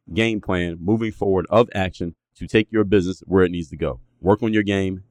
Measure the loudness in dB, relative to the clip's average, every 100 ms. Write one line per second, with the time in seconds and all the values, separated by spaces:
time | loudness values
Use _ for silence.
0 | -8 -2 -2 -2 -2 -2 -2 -4 -2 -2
1 | -2 -4 -2 0 2 2 2 -2 -6 -6
2 | -10 -10 _ _ 0 0 2 0 2 2
3 | 2 -6 0 2 2 0 -8 -6 -6 -6
4 | -14 _ 0 2 2 0 0 0 -2 -6
5 | -12